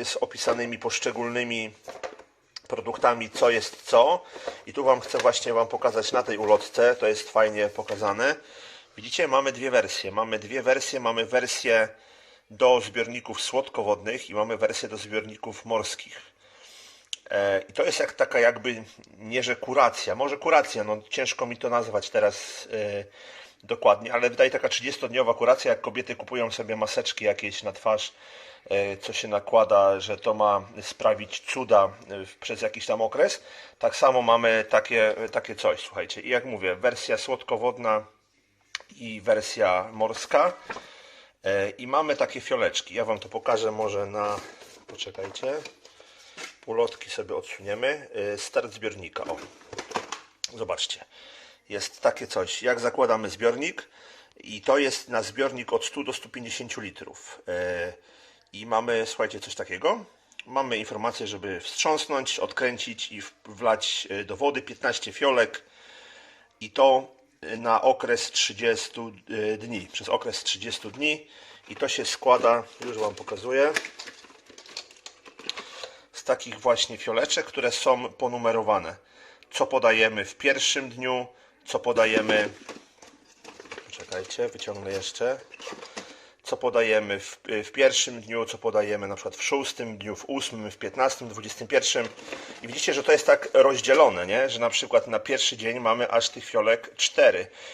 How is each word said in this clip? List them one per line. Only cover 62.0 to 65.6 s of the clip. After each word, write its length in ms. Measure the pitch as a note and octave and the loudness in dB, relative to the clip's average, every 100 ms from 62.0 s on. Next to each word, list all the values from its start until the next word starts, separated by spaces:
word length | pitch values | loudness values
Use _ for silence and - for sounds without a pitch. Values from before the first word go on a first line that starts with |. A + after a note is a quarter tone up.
| - C#3 B2+ - | 0 -2 -2 -4
odkręcić 720 | - - B2+ A#2+ A#2+ A2+ - | -4 -2 -2 -2 -8 -10 -10
i 100 | G#2 | -12
w-, 120 | - - - | -16 -18 -20
wlać, 600 | G2 A#2 G#2+ - - - | -2 2 2 0 -4 -4
e, 140 | G2 | -6
do 140 | G2+ F#2+ | -6 -2
wody 240 | C#3+ C3 | 0 -2
piętnaście 500 | - A#2 B2+ - G#2+ | -6 -4 -2 -2 -6
fiolek 520 | - C#3 B2 A2 - | -2 2 4 2 0